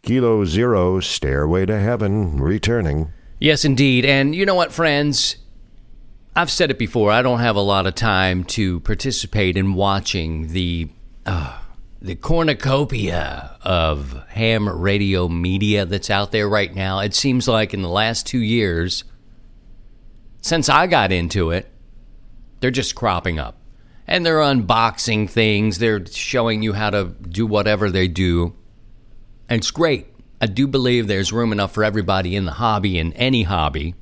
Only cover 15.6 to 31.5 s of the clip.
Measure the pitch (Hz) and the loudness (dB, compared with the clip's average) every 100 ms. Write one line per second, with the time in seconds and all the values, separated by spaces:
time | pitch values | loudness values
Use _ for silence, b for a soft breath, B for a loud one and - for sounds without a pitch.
15.6 | 104 104 92 98 - 101 101 113 104 104 | 2 2 0 -4 -2 -2 0 0 2 0
16.6 | 95 92 95 95 101 - 139 127 120 113 | 0 -4 -4 -2 -2 0 0 0 2 2
17.6 | 107 101 90 92 110 117 - 123 110 117 | 0 -2 -2 0 0 -2 -4 -2 0 2
18.6 | 101 82 87 - - - - - - - | 2 0 -2 -4 -10 -20 -20 -20 -20 -20
19.6 | - - - - - - - - - 165 | -20 -20 -20 -20 -20 -20 -20 -12 -2 0
20.6 | - 143 180 160 98 92 85 101 82 87 | 2 0 2 2 2 0 -2 -2 -2 -4
21.6 | - - - - - - - - - - | -8 -20 -20 -20 -20 -20 -20 -20 -20 -6
22.6 | 127 127 123 - 113 90 90 80 58 - | -4 -2 -4 -4 -2 -2 -2 -6 -8 -12
23.6 | - b b b b 185 165 160 147 135 | -20 b b b b 0 2 2 4 2
24.6 | 98 113 113 - - 107 104 - 110 104 | 2 2 2 0 -2 -2 0 2 2 2
25.6 | 107 90 113 107 87 - - 127 117 107 | 0 0 0 0 -4 -10 -4 0 0 0
26.6 | 110 101 107 101 90 - 85 82 113 104 | -2 0 0 0 -2 -8 -8 -2 0 2
27.6 | 104 104 104 92 92 82 92 85 87 - | 2 2 2 2 0 2 2 2 0 -4
28.6 | - - - - - - - - - 117 | -20 -20 -20 -20 -20 -20 -20 -20 -4 -2
29.6 | - 143 165 135 - - - - 113 98 | -2 0 0 0 -4 -20 -20 -6 -4 0
30.6 | 139 135 127 120 107 95 92 107 117 | 0 2 2 2 2 0 0 0 0